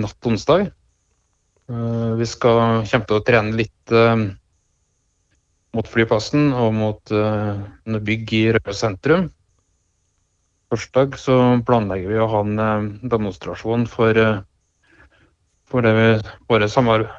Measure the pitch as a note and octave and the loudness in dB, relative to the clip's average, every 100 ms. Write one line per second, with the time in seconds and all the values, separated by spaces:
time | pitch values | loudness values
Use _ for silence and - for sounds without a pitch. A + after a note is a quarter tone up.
0 | G#2 - B2 G#2 - E3+ G3 - _ _ | -2 -4 -4 -2 2 2 0 -8 _ _
1 | _ _ _ _ _ _ - A#2 A#2 A#2 | _ _ _ _ _ _ -12 -6 -4 -2
2 | A2+ A2+ A#2 - A#2+ A#2 A2+ A2+ G#2 B2+ | -2 -2 -4 0 2 4 4 2 0 -2
3 | G#2+ G#2+ G#2 A#2 G#2+ A2+ A2 _ - A#2 | 0 -2 2 0 0 -2 -4 _ -2 2
4 | A#2 A2+ G2+ F#2+ _ _ _ _ _ _ | 4 2 -2 -6 _ _ _ _ _ _
5 | _ _ _ _ _ _ _ A2+ - A#2+ | _ _ _ _ _ _ _ -8 -4 0
6 | A2+ A2 - D3 D3 B2+ A#2 A2 G#2+ G#2+ | 2 0 0 0 0 2 0 0 -2 -4
7 | - G#2+ G#2+ G#2+ G#2 G2+ G2+ - - A2 | -4 -2 0 -2 -4 -6 -10 -12 -8 -6
8 | G#2+ A2 A2 A2+ A2 A2 - G2+ A2+ F#2+ | -4 -4 -2 0 2 2 -2 -4 -4 -2
9 | C3+ E3+ E3 - _ _ _ _ _ _ | 0 0 0 -8 _ _ _ _ _ _
10 | _ _ _ _ _ _ - A2+ - B2+ | _ _ _ _ _ _ -6 -6 -2 0
11 | C#3 - - B2+ B2 B2 A#2 B2 G2+ F#2+ | 0 -2 0 2 4 2 2 0 0 -4
12 | F#2 A2 A2 G#2+ G#2 G#2+ A2 G#2+ G#2 G#2 | -4 -2 0 0 -2 -2 -2 -2 -4 -8
13 | B2+ A2+ G#2 F#2 E2+ - A2 A#2+ A2+ - | -4 -4 -4 -8 -12 -8 -4 -2 -2 0
14 | A2+ A2 A2+ G#2 - _ _ _ _ _ | 2 4 2 0 -6 _ _ _ _ _
15 | _ _ _ _ _ _ _ B2+ A#2 A2 | _ _ _ _ _ _ _ 0 2 4
16 | A2+ A2 - - - A2+ G#2 C3+ A#2+ A2 | 4 2 -2 -10 0 0 2 2 2 2
17 | A2 | -2